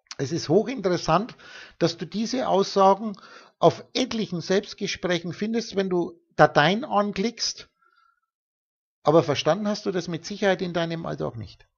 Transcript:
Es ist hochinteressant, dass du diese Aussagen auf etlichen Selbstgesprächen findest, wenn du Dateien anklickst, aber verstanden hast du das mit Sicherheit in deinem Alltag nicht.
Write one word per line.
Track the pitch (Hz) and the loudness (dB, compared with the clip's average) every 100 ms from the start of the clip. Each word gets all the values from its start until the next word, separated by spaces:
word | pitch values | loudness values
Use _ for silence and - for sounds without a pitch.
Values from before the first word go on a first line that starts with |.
| _ - | _ -8
Es | 135 | -4
ist | 156 - | -4 2
hochinteressant, | 170 214 262 190 175 - 160 233 - - - - _ | 2 2 -2 -2 -2 2 0 0 -10 -20 -20 -20 _
dass | 165 - | -2 -2
du | 165 | -8
diese | 196 220 254 226 | -4 -4 -2 0
Aussagen | 175 196 - 190 190 220 208 - - - _ | 2 2 6 6 6 0 -10 -16 -20 -20 _
auf | 170 - - | 2 2 -6
etlichen | 254 254 226 190 175 | -4 -2 -2 -4 -6
Selbstgesprächen | - 190 208 - 202 - 180 175 170 | 0 0 0 -8 -6 -4 -2 -2 -4
findest, | - 214 226 226 196 | -6 -2 -2 -2 -2
wenn | 190 | 0
du | 180 170 - _ | 0 -2 -8 _
Dateien | - 156 156 147 208 | 2 4 6 4 2
anklickst, | - 202 208 190 220 233 - - - _ _ _ _ _ _ _ _ _ _ _ _ _ | 0 0 0 -2 -4 -4 -8 -8 -16 _ _ _ _ _ _ _ _ _ _ _ _ _
aber | - 160 | 4 4
verstanden | 160 135 - 175 208 | 4 0 0 0 0
hast | 208 208 | -4 -4
du | |
das | 175 165 | -4 -4
mit | 160 | -8
Sicherheit | - 202 202 185 | -8 -2 0 0
in | 180 | -2
deinem | 170 165 165 165 | -2 -4 -4 -8
Alltag | 151 151 113 | -6 -6 -6
nicht. | 104 - _ | -12 -16 _